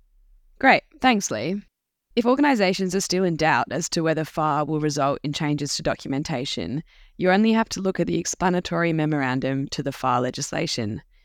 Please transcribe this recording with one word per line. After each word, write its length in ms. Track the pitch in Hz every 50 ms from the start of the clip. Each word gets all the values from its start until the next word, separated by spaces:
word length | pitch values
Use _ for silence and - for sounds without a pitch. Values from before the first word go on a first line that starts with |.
| _ _ _ _ _ _ - _ _ _ _ -
Great, 240 | - 269 202 - - _ - -
thanks, 320 | - 262 233 196 - -
Lee. 280 | 120 107 113 160 190 208 - _ _ _ _ _ _ _ _ _ -
If 100 | 233 226
organisations 680 | 240 262 269 294 294 269 214 196 180 196 - 190 185 170
are 40 | 196
still 220 | - - 180 185
in 140 | 190 180 165
doubt 300 | 147 156 160 143 120 - -
as 180 | 113 156 170 -
to 100 | - 170
whether 240 | 160 160 156 156 156
far 400 | - - 170 151 156 143 151 151
will 160 | 151 156 151
result 400 | 151 151 143 151 135 139 139 -
in 100 | - 147
changes 440 | 143 - 165 147 147 147 151 139 -
to 60 | -
documentation, 1000 | 156 147 - - - - 135 139 151 - 143 123 135 - - - 87 85 117 156 - _ _ - - - _ -
you 120 | 175 180
only 220 | 185 202 220 226
have 160 | 220 226 220 -
to 120 | - 185
look 200 | 190 190 185 -
at 80 | 170 165
the 100 | 170 170
explanatory 760 | 170 - - - 175 185 175 180 175 - 175 165 170 170
memorandum 760 | 160 156 151 151 151 147 135 127 127 135 135 135 135 135 135 -
to 140 | - -
the 100 | 139 139
far 280 | 135 - - 131 123 123
legislation. 800 | 123 127 - - 143 - - - - 156 - - 113 104 113 - - _ _ _